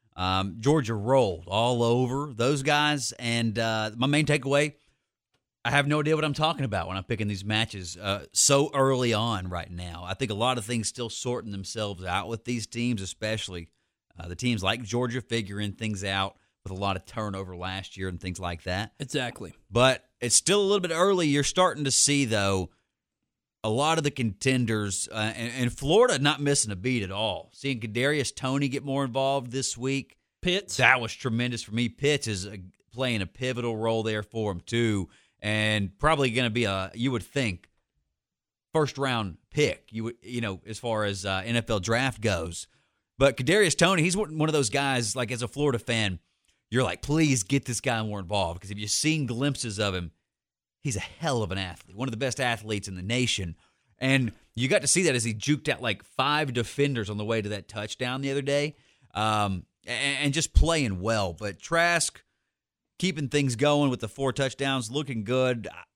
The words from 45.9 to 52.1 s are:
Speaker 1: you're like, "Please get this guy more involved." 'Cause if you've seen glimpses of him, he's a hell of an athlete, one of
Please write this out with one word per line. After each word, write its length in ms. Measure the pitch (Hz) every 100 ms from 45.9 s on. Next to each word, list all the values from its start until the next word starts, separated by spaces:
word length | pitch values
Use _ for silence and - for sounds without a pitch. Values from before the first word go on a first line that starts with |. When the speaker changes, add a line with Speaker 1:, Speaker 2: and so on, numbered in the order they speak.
| 117 104 90 - _ _ _ _
Speaker 1:
you're 120 | 120
like, 180 | 107 90
"Please 420 | - 156 156 123
get 220 | - 139 -
this 160 | 113
guy 200 | 127 113
more 160 | 110 101
involved." 400 | 87 101 87 87
'Cause 100 | 95
if 80 | 104
you've 100 | 104
seen 360 | - 151 160 127
glimpses 540 | 117 143 139 120 101
of 140 | 104
him, 180 | 92 85 - _ _ _ _ _ _
he's 140 | 143 101
a 60 |
hell 420 | - - 160 123
of 80 | 98
an 60 | 95
athlete, 400 | 92 85 - 98
one 100 |
of 40 | 131